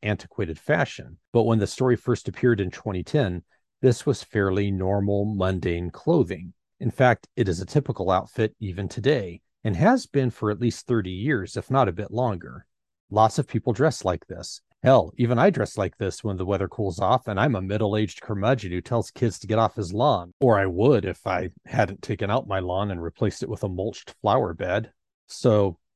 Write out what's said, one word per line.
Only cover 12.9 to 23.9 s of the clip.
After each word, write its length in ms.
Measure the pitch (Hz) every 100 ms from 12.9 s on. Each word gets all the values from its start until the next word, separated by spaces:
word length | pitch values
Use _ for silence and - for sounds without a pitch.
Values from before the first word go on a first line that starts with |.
| _ _
Lots 280 | 101 110 -
of 80 | 135
people 240 | 113 -
dress 320 | 107 151 -
like 240 | 95 85 -
this. 320 | 92 - - _ _
Hell, 280 | - 131 82 -
even 200 | 117 120
I 140 | 170
dress 260 | 165 104 -
like 220 | 95 -
this 240 | 98 -
when 140 | 110 95
the 100 | 92
weather 220 | 98 95
cools 320 | - 101 87
off 260 | 98 113 -
and 140 | 104
I'm 160 | 131 110
a 40 |
middle-aged 640 | 95 104 107 107 107 -
curmudgeon 480 | - 104 101 131 101
who 100 | 90
tells 300 | - 117 -
kids 300 | - 117 -
to 80 | -
get 100 | 110
off 160 | 113
his 180 | - 92
lawn. 400 | 101 139 110 87 -
Or 200 | 131 107
I 60 | 95
would 380 | 87 117 127
if 220 | 95 85 -
I 240 | 90 90 - -
hadn't 360 | 120 101 95
taken 280 | - 107 101
out 160 | 113 117
my 140 | 95
lawn 320 | 90 92 101
and 100 | 87
replaced 400 | 85 - 107 -
it 60 | -
with 160 | 107
a 40 | 104
mulched 460 | 92 101